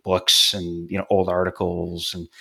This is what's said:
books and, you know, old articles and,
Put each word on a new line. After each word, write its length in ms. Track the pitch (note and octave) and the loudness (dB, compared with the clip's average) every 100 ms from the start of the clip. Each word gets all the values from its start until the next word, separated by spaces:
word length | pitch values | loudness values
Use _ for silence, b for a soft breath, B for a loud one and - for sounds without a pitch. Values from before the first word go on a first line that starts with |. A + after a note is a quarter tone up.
books 520 | F#2+ F2+ - - - | 0 0 4 4 4
and, 340 | G2+ F2 E2+ E2+ | 0 -6 -8 -6
you 80 | F#2+ | -4
know, 80 | - | 2
old 180 | G2 F#2 | 2 4
articles 840 | F2+ F2+ - F#2 F2 F2 E2+ - | 2 0 0 -2 -2 -6 -6 -8
and, 120 | F#2 E2 B | -8 -12 B